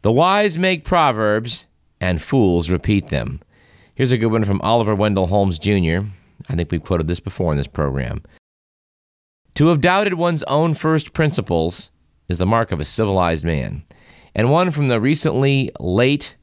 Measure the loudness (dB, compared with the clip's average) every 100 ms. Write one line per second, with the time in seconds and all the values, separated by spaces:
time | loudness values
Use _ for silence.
0 | 2 2 2 2 0 0 0 0 0 2
1 | 2 2 0 0 -2 -10 -12 _ _ _
2 | -2 -2 0 2 4 2 0 -2 2 0
3 | 0 -6 -4 -10 _ _ _ _ _ -4
4 | 0 0 0 0 0 0 2 0 2 0
5 | 0 0 0 2 0 -2 0 0 2 0
6 | -4 -12 _ _ -8 -6 -4 -6 -2 -2
7 | 0 -4 -6 -4 -2 -2 -4 -4 -2 -2
8 | -6 -8 -12 _ _ _ _ _ _ _
9 | _ _ _ _ _ 2 4 4 2 2
10 | 0 0 -2 -2 -2 0 0 0 0 0
11 | -2 -2 0 0 -2 -2 0 -4 -12 _
12 | _ _ -8 -2 0 0 0 -4 -4 -2
13 | 0 2 0 0 -2 -4 -4 -10 -14 -20
14 | -20 -20 _ -2 2 2 0 0 0 0
15 | 0 0 0 2 2 0 -2 -6 -2 2
16 | 2 0 -4 -18